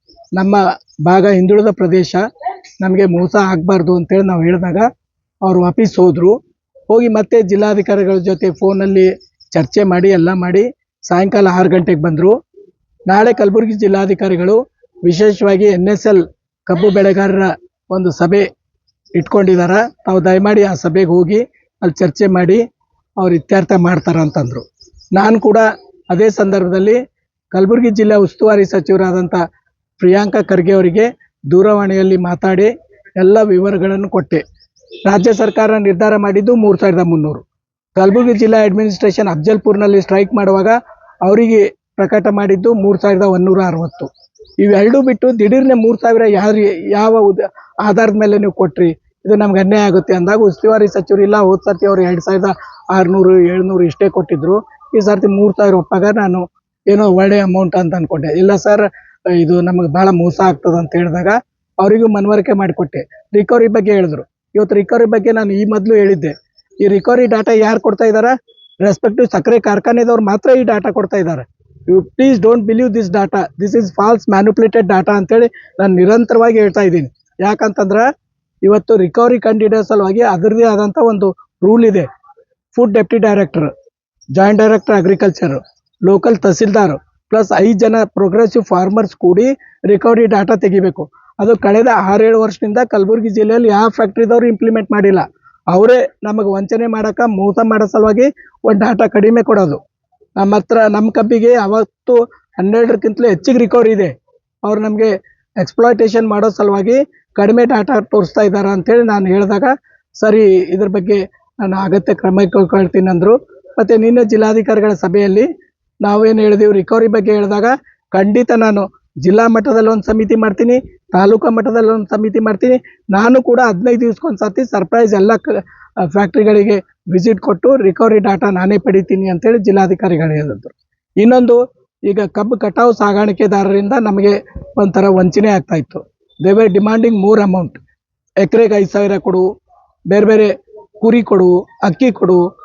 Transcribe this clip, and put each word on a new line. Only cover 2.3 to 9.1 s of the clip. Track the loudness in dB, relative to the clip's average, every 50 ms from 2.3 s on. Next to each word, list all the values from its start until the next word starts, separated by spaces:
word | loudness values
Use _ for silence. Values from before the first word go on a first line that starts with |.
| -8 -12 -12 -12 -12 -12 -16 -20 -12 -8
ನಮಗೆ | -4 -2 0 0 0
ಮೋಸ | 0 0 0 -2 -2 0
ಆಗ್ಬಾರ್ದು | -2 -2 0 -2 -2 -2 -2 -2 0 0 0 -2
ಅಂತೇಳಿ | -2 -2 -2 -2 0 0
ನಾವು | 0 -2 -2 0
ಹೇಳಿದಾಗ | 0 0 -2 -2 -4 -2 -2 -2 -2 -4 _ _ _ _ _ _ _ _ _ -4
ಅವ್ರು | -2 0 0
ವಾಪಸ್ | 0 0 0 0 -2 -2 0
ಹೋದ್ರು. | 2 2 2 2 2 2 0 0 0 -4 _ _ _ _ _ _ _ _ 0
ಹೋಗಿ | 0 2 2 2
ಮತ್ತೆ | 0 -2 -2 0 0 0 0
ಜಿಲ್ಲಾಧಿಕಾರಿಗಳ | 0 0 -2 0 0 -2 -2 -2 -2 -2 -2 0 0 -2
ಜೊತೆ | -2 -2 -4 -4 -2 -4 -4
ಫೋನಲ್ಲಿ | -4 -2 -2 -2 -2 -2 -2 -2 0 2 2 2